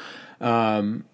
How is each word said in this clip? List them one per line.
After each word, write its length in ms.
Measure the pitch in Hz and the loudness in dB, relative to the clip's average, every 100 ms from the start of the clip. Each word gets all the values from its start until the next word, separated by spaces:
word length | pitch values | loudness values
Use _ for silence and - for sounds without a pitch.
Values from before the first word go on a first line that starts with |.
| - - - - | -18 -18 -20 -6
um, 640 | 120 117 110 107 104 120 - | 0 2 4 2 0 -4 -10